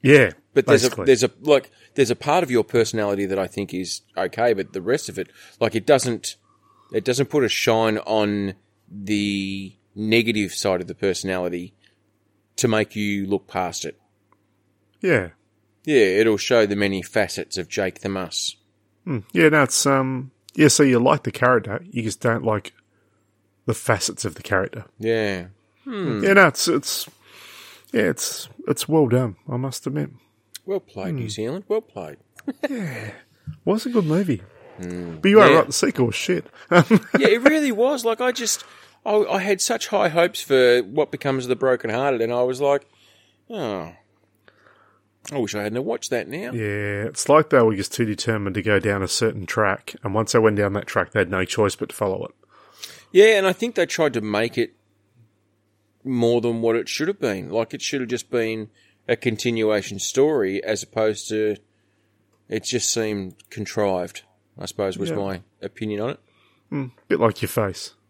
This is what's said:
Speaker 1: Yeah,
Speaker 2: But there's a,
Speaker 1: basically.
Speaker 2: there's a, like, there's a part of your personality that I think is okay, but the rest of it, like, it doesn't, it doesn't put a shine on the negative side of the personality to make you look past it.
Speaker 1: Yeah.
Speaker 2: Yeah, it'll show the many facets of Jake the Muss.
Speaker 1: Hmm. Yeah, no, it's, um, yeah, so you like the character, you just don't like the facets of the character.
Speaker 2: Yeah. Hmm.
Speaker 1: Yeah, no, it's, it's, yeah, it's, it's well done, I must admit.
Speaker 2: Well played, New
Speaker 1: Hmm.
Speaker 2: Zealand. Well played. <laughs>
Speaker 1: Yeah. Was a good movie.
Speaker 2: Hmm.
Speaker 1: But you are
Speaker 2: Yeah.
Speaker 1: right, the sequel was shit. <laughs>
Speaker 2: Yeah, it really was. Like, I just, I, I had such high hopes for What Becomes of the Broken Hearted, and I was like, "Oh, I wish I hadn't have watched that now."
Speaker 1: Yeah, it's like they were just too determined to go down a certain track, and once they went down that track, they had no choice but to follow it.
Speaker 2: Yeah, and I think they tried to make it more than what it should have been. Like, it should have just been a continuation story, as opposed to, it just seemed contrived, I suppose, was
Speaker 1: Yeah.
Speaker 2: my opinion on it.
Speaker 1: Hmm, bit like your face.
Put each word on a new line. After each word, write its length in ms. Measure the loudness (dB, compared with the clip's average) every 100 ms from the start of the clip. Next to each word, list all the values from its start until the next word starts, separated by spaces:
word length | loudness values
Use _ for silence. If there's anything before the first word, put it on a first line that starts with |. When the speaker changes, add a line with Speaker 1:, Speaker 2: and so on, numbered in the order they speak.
Speaker 1:
Yeah, 300 | 8 8 8 0 _
Speaker 2:
But 120 | 0 6
there's 160 | 4 4
a, 20 |
Speaker 1:
basically. 180 | 0 4
Speaker 2:
there's 160 | 4
a, 80 | 4 -2
like, 300 | 2 2 2 _ _ 0
there's 140 | 0
a 60 | 0
part 260 | 0 0
of 80 | 2
your 120 | 0
personality 640 | 2 0 0 0 -2 -2 -2
that 120 | -2
I 100 | -4
think 260 | -6 -8
is 280 | -8 -8 -10 _ -6
okay, 380 | -6 0 0
but 180 | 0 -2
the 100 | -6
rest 280 | -2 -2 -4
of 100 | -10
it, 80 | -12 -14 -20 _
like, 160 | -2 -2
it 100 | 2
doesn't, 520 | 2 2 -6 -8 -14 _ _ _ _ _
it 100 | -4
doesn't 220 | -2 0 0
put 180 | 0
a 60 | 0
shine 480 | 0 2 2 2 0
on 540 | 0 0 0 -2 -4 -8 _ _ _
the 840 | -16 -4 -2 0 -2 -4 -8 -12 _ _ -8
negative 580 | 2 2 2 -2 -2
side 260 | -2 -2 -2
of 80 | -4
the 80 | -4
personality 760 | -2 -2 -4 -4 -4 -6 -10 _ _ _ _ _ _ _ _ -4
to 140 | 0
make 260 | 0 -2 -4
you 300 | -4 -2 -2
look 220 | -4 _
past 360 | -6 -6 -6
it. 160 | -12 -14 _ _ _ _ _ _ _ _ _ _
Speaker 1:
Yeah. 280 | 0 0 -2 _ _ _ _ _ 2
Speaker 2:
Yeah, 120 | 4
it'll 340 | 6 6 4 2
show 280 | 2 4 4
the 100 | 2
many 240 | -2 -2
facets 560 | -4 -2 -2 -4 -8 -8
of 100 | -6
Jake 320 | -4 -4 -4
the 100 | -8
Muss. 460 | -6 -6 -8 -8 -12 _ _ _ _ -8
Speaker 1:
Hmm. 140 | -8 -4
Yeah, 160 | 4 6
no, 140 | 6
it's, 220 | 2 2 2
um, 460 | 2 0 -4 -10 _ -14 4
yeah, 120 | 4
so 140 | 6
you 160 | 4 4
like 240 | 4 2
the 80 | -2
character, 520 | 0 2 2 0 -10 -8
you 120 | -8
just 180 | -6 -2
don't 220 | -2 0 -2
like 260 | -4 -6 _ _ _ _ _ _ _ _ _ -6
the 80 |
facets 500 | -6 -2 -2 -2 -6
of 120 | -8 -10
the 80 |
character. 420 | -2 -2 -2 -8 -18 _
Speaker 2:
Yeah. 500 | -2 0 -2 -4 -10 _ _ _
Hmm. 400 | -12 -6 -4 -2
Speaker 1:
Yeah, 100 | 4
no, 140 | 6 6
it's, 200 | 4 -2
it's, 420 | -2 -2 -8 -10 _ _ -20 -20 -20 -20 -20 _
yeah, 120 | 0
it's, 460 | 0 0 -6 -8 -14 -14 -6
it's 200 | -4 0
well 200 | 2 4
done, 280 | 2 0 -6 -8
I 80 | -6
must 300 | -6 -8 -8
admit. 240 | -6 -6 -10 _ _ _ -20 -8
Speaker 2:
Well 160 | -8
played, 340 | _ -10 -8 -6
New 80 |
Speaker 1:
Hmm. 60 | -6
Speaker 2:
Zealand. 340 | -6 -6 -8 -4
Well 140 | -4
played. 360 | -4 -14 -14 -16 _ -12
<laughs> 280 | -12 -6 -6
Speaker 1:
Yeah. 420 | -6 -8 -8 -12 -16 _ _ -18 -8 -2
Was 200 | -2 0
a 20 |
good 160 | 0 2
movie. 380 | 0 0 -4 -6 _ -20 -14
Speaker 2:
Hmm. 380 | -10 -10 -10 -2
Speaker 1:
But 140 | 6
you 100 | 8
are 100 | 8
Speaker 2:
Yeah. 60 | 8
Speaker 1:
right, 80 | 4
the 60 |
sequel 340 | 0 -2 2 0
was 80 | 0
shit. 300 | -2 -2 -4 -20
<laughs> 100 | 4
Speaker 2:
Yeah, 140 | 4 6 4 4 2 4
it 120 | 6
really 300 | 4 4 0
was. 340 | 2 0 2 -2
Like, 160 | 0
I 100 | -2
just, 320 | -2 -4 -6 -8 -20 -20 _ 0
I, 100 | 2
I 160 | 2 0
had 220 | 0 -2
such 260 | 0 -4 -2
high 220 | 0 2
hopes 320 | 2 2 0
for 400 | 2 6 6 6
What 260 | 2 -2 -2
Becomes 360 | -2 -4 -4 -2
of 40 |
the 60 | 0
Broken 340 | 2 0 0
Hearted, 320 | -2 0 0
and 100 | 0
I 120 | 0
was 180 | 0 0
like, 260 | 0 0 _ _ _ _ _ _ _
"Oh, 440 | -8 -6 -6 -10 -16 _ _ _ _ _ _ _ _ _ _ _ _ -10
I 60 | -6
wish 180 | -6 -4
I 80 |
hadn't 140 | -6 -6
have 80 | -6
watched 260 | -8 -6
that 160 | -6 -6
now." 240 | -10 -8
Speaker 1:
Yeah, 540 | -6 -6 -4 -6 -6 -6
it's 200 | -8 0
like 200 | 2 4
they 120 | 2
were 140 | 2 0
just 180 | -6
too 120 | -4 -4
determined 480 | -4 -4 -4 -4 -4
to 60 |
go 180 | 0 0
down 220 | 0 -2
a 60 | -2
certain 380 | -2 -2 -4 -6
track, 480 | -2 0 -2 -8 -12
and 100 | -6
once 180 | -4 0
they 60 | 4
went 180 | 4 2
down 160 | -2
that 120 | -2 -4
track, 240 | -4 -2
they 80 | -2
had 120 | -2
no 140 | -2 -2
choice 300 | 0 0 0
but 140 | -10
to 60 | -4
follow 280 | -4 -4 -8
it. 60 | _ _ _ _ _ -20 -20 _
Speaker 2:
Yeah, 260 | 6 6 6
and 100 | 2
I 60 |
think 200 | 0 -4 -2
they 100 | -2
tried 260 | 0 0
to 80 | 0
make 360 | -2 -2 -2 -2
it 180 | -4 _ _ _ _ _ _ _ _ _ _ _ _ _
more 380 | -6 0 2 2
than 200 | 0 0
what 140 | 0 0
it 120 | -2
should 200 | -4 -4
have 120 | -2
been. 300 | -4 -4 -4
Like, 240 | -4 -4
it 80 | -6
should 200 | -6 -6
have 80 | -4
just 200 | -6 -4
been 400 | -2 -2 -4 -10 _ _ _ -4
a 80 | -2
continuation 840 | -2 -2 -4 0 0 0 -2 -8
story, 640 | -4 2 2 2 -2 -4
as 200 | -4 -6
opposed 440 | -4 -2 -2 -2 -6
to, 280 | -2 -2 -4 _ _ _ _ _ _ _ _ _
it 160 | -8
just 280 | -4 -4 -2
seemed 420 | -2 -2 -4 -8 -14 _
contrived, 720 | -12 -8 -2 0 0 -4 -10 _ _ _ -14
I 80 | -14
suppose, 320 | -4 -4 -4
was 120 | -6
Speaker 1:
Yeah. 60 | -4
Speaker 2:
my 240 | -6 -8 -12 _
opinion 380 | -16 -10 -8 -4
on 80 | -6
it. 80 | -8 _ _ _ _ _
Speaker 1:
Hmm, 160 | -8 -8 _ _
bit 120 | 0
like 220 | 0 0
your 80 | -4
face. 440 | -2 -4 -6 -14 _